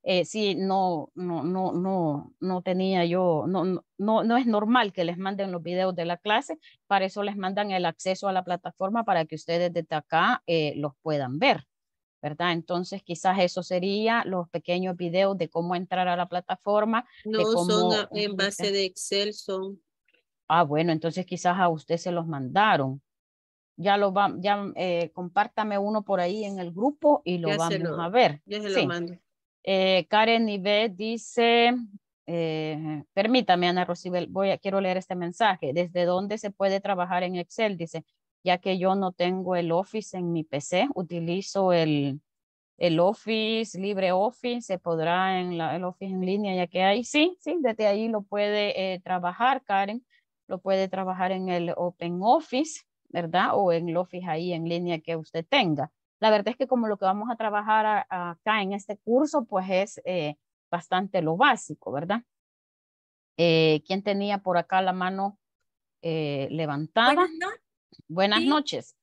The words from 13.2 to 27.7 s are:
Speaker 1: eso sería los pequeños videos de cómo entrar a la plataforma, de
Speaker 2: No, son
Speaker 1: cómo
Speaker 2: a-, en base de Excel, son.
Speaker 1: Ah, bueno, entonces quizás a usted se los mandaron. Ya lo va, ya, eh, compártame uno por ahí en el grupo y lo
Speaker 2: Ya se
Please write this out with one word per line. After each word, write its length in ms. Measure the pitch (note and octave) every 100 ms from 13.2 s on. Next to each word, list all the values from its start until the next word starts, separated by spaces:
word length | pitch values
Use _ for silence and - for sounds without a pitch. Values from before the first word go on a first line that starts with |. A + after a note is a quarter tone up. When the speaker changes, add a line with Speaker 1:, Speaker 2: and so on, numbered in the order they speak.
| F#3 G3
Speaker 1:
eso 240 | F3+ F#3
sería 600 | F3 F3+ F#3+ G3+ A3 A#3 -
los 240 | F#3 F3
pequeños 460 | E3+ - F3+ F#3 F3+
videos 400 | F3 F3+ G3 G3
de 100 | D#3+
cómo 280 | E3+ F3 F3+
entrar 320 | F#3 F#3 F3+
a 80 | F3
la 120 | F3
plataforma, 760 | F3+ - F#3 G#3 G#3 G#3+ A3+ - -
de 60 | G#3+
Speaker 2:
No, 140 | A3
son 240 | G#3+ A3+ F3
Speaker 1:
cómo 260 | - -
Speaker 2:
a-, 160 | G#3+ G#3
en 220 | G#3 G#3 F#3+
base 360 | G3 G3+ G3+
de 140 | G3 F#3+
Excel, 460 | F#3 - G3+ G#3 G#3
son. 440 | - F#3+ F#3+ G3 _ _ _ _ _ _ -
Speaker 1:
Ah, 160 | D#3+
bueno, 280 | D#3 D3+ E3+
entonces 360 | D#3+ E3 E3+ F3+
quizás 280 | F3+ F3+ F3+
a 100 | F3
usted 280 | D#3+ - E3+
se 140 | F3+
los 140 | F3 E3
mandaron. 720 | C#3+ B2+ E3+ G#3+ E3+ C3+ C#3 _ _ _ _ _ _ _ -
Ya 200 | F3+ G3+
lo 140 | G3+
va, 220 | F#3+ G3+ -
ya, 260 | G3 G3+ G3+ -
eh, 360 | F3+ E3+ E3
compártame 640 | - F3+ G3 A3 - G#3+ G3+
uno 260 | G3+ G#3+
por 160 | G3+ F#3+
ahí 260 | F3 G#3+ G3+
en 120 | G3
el 140 | F3
grupo 500 | F3 B3+ D4 D4 D4 -
y 120 | F3+
lo 120 | E3
Speaker 2:
Ya 100 | D#3
se 180 | E3